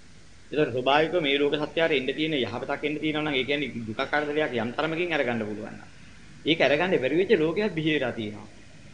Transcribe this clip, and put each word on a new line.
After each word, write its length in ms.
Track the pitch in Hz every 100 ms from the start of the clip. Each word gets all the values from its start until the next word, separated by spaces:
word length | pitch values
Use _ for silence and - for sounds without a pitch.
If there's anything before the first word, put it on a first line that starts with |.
| - - - - -
ඒතර 220 | 131 147
ස්වභාවිකව 460 | 120 131 143 160 175
මේ 200 | 147 139
ලෝක 160 | 143 147
සත්‍යයට 360 | 151 - 165
එන්න 160 | 143 131
තියෙන 260 | 131 156
යහපතක් 480 | 151 113 120 131 143
එන්න 140 | 151 151
තියෙනවා 260 | 156 151
නම් 120 | 151
ඒ 100 | 139
කියන්නේ 400 | 127 143 135 117
දුක 160 | 110 110
කරදරයක් 500 | 139 147 147 147 151
යම් 160 | 123 110
තරමකින් 420 | 120 156 160 180
අරගන්න 300 | 156 123 117
පුළුවන් 280 | 107 104 107
නම් 180 | 107 - - - - - -
ඒක 180 | 135 160
අරගන්න 360 | 139 147 180 165
බැරි 200 | 127 156
වෙච්ච 160 | 190
ලෝකයක් 400 | 208 156 165 214
බිහි 160 | 160 156
වෙලා 200 | 151 127
තියෙනවා. 360 | 117 107 104 104 - - - -